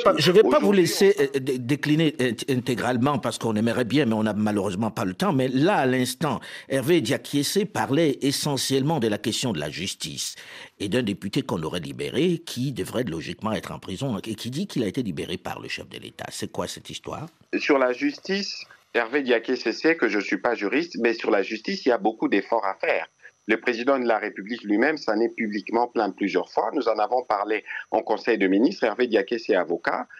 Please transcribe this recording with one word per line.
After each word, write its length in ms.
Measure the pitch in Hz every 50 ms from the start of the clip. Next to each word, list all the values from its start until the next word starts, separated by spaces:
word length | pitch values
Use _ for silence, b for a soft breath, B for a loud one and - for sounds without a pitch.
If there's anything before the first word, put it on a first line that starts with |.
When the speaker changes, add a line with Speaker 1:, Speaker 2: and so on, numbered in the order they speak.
| -
Speaker 1:
pas, 120 | 254 -
Speaker 2:
filles. 80 | - 143
Speaker 1:
je 80 | 170
vais 100 | 175 202
pas 160 | 226 - 262 302
vous 120 | 240 196
Speaker 2:
Aujourd'hui, 120 | 208 196
Speaker 1:
laisser, 340 | 170 160 - - 202 196 202 -
Speaker 2:
on 20 |
Speaker 1:
euh, 180 | 143 139 - 139
dé-, 200 | 131 135 135 127
décliner 560 | 123 113 151 143 - 147 151 156 165 151 - -
int-, 240 | 127 127 117 - - -
intégralement 680 | 135 123 120 139 127 101 - 120 127 127 123 143 147 123
parce 180 | - 123 110 -
qu'on 180 | - 117 110
aimerait 300 | 104 110 117 110 104 127
bien, 220 | 104 113 147 147 113
mais 80 | 110
on 80 | 107 107
n'a 100 | 110 104
malheureusement 560 | 104 104 104 104 104 92 104 92 92 117 110
pas 160 | - - 117
le 80 | 92 92
temps. 180 | - 180 202
Mais 160 | 165 131 127 131
là, 280 | 127 131 143 180 208
à 100 | 175 143
l'instant, 540 | 127 127 131 127 123 - - - 147 127 - B B B B B B
Hervé 320 | 135 135 120 139 180 170
Diakiese 640 | 123 107 139 117 - - - 143 143 - - 196 214 -
parlait 460 | - 117 110 117 135 151 170 151 131 - -
essentiellement 760 | 139 135 - - 156 143 131 - - 135 135 135 147 165 151
de 80 | 110 113
la 120 | 104 104
question 340 | - 117 101 - - 127 107
de 60 | 76
la 100 | 73 78
justice 680 | 67 65 92 98 - - - 80 69 64 - - - B B B B B B B B B
et 100 | 95 101
d'un 140 | 87 127 127
député 400 | 98 101 - - 101 - 151 131
qu'on 180 | - 117 90
aurait 200 | 78 78 80 90
libéré 580 | 78 71 - - 71 69 - 110 160 185 170 165
qui 320 | - - - 123 123 143
devrait 320 | 127 - - - - 113 127
logiquement 480 | 127 160 165 131 - 90 - - 110
être 200 | 107 85 - -
en 60 | 80 76
prison 400 | - - 95 90 135 139 113 95
et 160 | - 110 110
qui 160 | - - 117
dit 160 | 127 147 208
qu'il 160 | 196 - 147
a 60 | 117 98
été 160 | 90 139 123
libéré 340 | 104 80 76 82 82 87 92
par 220 | - 78 76 -
le 80 | 57 -
chef 200 | - - - -
de 120 | - -
l'État. 260 | - - - - - -
C'est 200 | - - 110 95
quoi 140 | - - 90 85
cette 220 | - - - -
histoire ? 380 | - - - 78 78 - - 165 - _ _ _ - -
Speaker 2:
Sur 180 | - - 147 139
la 160 | 131 127 123
justice, 720 | - 143 147 139 - - - 190 196 196 - - - - - B B B _ -
Hervé 260 | 117 117 113 120 147
Diakiese 480 | 135 123 120 113 113 - 131 120 - 117
sait 280 | 110 - - 156 165 165
que 100 | - 113
je 100 | 101 104
suis 220 | 95 - - 98
pas 160 | - 123 117
juriste, 420 | - 104 95 113 139 170 170 - 98
mais 140 | 117 117 113
sur 160 | - - -
la 140 | 110 101 95
justice, 420 | 107 113 110 - - 196 190 -
il 40 | 131
y 20 |
a 80 | 120 113
beaucoup 280 | 98 110 110 - - 143
d'efforts 380 | 107 101 - - 117 117 104
à 80 | 98 95
faire. 320 | - - 165 127 92 82 - _ _ B B B B _
Le 140 | - 107 -
président 380 | - - 120 110 120 131 139 135
de 80 | 123
la 140 | 117 113 104
République 420 | 101 104 - - 95 101 120 117
lui-même 360 | 107 104 101 104 123 147 156 147
s'en 220 | - - 107 104
est 100 | 117 113
publiquement 580 | 113 - 117 107 104 107 95 - 104 117 120 117
plaint 280 | - 117 107 98 92
plusieurs 360 | - 104 95 85 90 87 -
fois. 180 | - - 170 -
Nous 160 | - 156 117 113
en 120 | 110 107
avons 240 | 107 104 120 127 127
parlé 400 | - 110 101 101 104 110 104 - B B B B B
en 120 | - 110
Conseil 360 | 110 - 110 98 - - 117 104
de 80 | 98
ministres. 380 | 92 95 98 117 160 202 - -
Hervé 240 | 113 104 - 123 117
Diakese 420 | 107 107 - - 123 113 113 -
est 60 | 107
avocat. 520 | 92 - 78 85 85 - 139 156 - - - B B